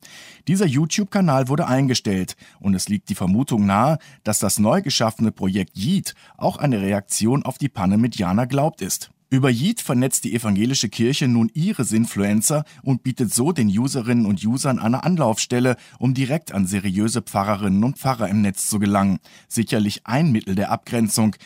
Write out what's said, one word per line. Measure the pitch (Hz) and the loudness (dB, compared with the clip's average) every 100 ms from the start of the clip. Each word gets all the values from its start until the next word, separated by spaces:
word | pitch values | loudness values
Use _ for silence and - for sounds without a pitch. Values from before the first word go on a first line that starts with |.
| - - - - - | -20 -20 -20 -8 -2
Dieser | 190 202 | 0 2
YouTube-Kanal | 127 165 - 196 202 180 135 131 | 0 0 -2 -2 0 2 2 0
wurde | 147 139 | 0 0
eingestellt | 131 139 120 110 95 90 - - - | 2 2 0 0 -2 -2 -8 -20 -6
und | 98 | -2
es | 95 - | 0 -2
liegt | 101 - | -4 -4
die | 101 | -4
Vermutung | 90 101 139 117 101 | 0 0 2 2 4
nahe, | 98 131 160 - - | 4 2 0 -6 -8
dass | - 104 | -4 -2
das | 101 - | 0 2
neu | 107 175 | 2 2
geschaffene | 196 - 113 - 110 | 0 0 -2 0 -2
Projekt | - 95 98 92 - | -2 -2 -2 -4 -4
Yeet | 113 190 - - - - | -2 -2 -4 -12 -20 -4
auch | 170 - | -4 0
eine | 147 110 | 0 0
Reaktion | 98 104 - - 131 139 | 0 -2 -2 -2 0 0
auf | 131 - | -2 -4
die | 143 | -6
Panne | - 92 104 | -2 2 2
mit | 123 - | 2 0
Jana | 87 98 123 | 0 0 0
glaubt | 135 156 - | 0 -2 -4
ist. | - - - _ - | -8 -8 -10 _ -2
Über | 135 135 | 0 2
Yeet | 117 175 233 | 2 0 -2
vernetzt | - 123 127 - | -2 0 0 -2
die | 113 113 | -4 -2
evangelische | 110 98 117 135 107 | 0 0 0 0 -2
Kirche | - 117 143 139 | 0 0 2 2
nun | 117 113 - | 2 2 0
ihre | 180 208 | -2 -2
Sinfluencer | 107 110 117 101 101 107 - 151 151 - | 0 0 0 0 0 0 0 -2 -4 -6
und | - 127 | -2 -2
bietet | 127 120 113 | -2 -2 -2
so | - 139 | 0 0
den | 165 107 | 2 2
Userinnen | 98 135 139 113 120 104 | 2 0 -2 0 0 2
und | 98 107 | 0 -2
Usern | 131 143 120 | -2 0 0
eine | 113 127 | 0 0
Anlaufstelle, | - 180 120 110 - 123 127 120 - - | 0 2 2 0 -2 0 0 0 -6 -4
um | 123 | -2
direkt | 131 127 160 - | 0 0 -2 -4
an | 101 92 | -2 -2
seriöse | 101 98 92 110 113 | -2 0 0 0 -2
Pfarrerinnen | - 104 101 98 104 95 | -2 -2 0 0 2 2
und | 120 139 | 2 0
Pfarrer | 135 120 98 | -2 -2 0
im | 107 | 0
Netz | 101 95 - | 0 -2 -4
zu | 104 | -2
gelangen. | 101 101 98 90 - - - | 2 2 2 0 -6 -20 -6
Sicherlich | - 113 117 104 - - | -4 -2 0 0 -4 -4
ein | 127 165 | 0 2
Mittel | 110 - | 2 0
der | 95 98 | -2 -2
Abgrenzung, | 113 - 120 110 117 110 - | -4 -2 -2 0 2 0 -2